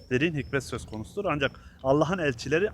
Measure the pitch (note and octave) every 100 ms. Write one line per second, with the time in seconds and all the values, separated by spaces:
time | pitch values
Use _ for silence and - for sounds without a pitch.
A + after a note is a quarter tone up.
0 | - B2+ E3 D3+ A#2+ C#3 - A#2+ B2 A2
1 | A2 - G3 D3 C3+ - - - C3 C#3+
2 | D#3 F#3+ D3+ A#2+ C3 D#3 G#3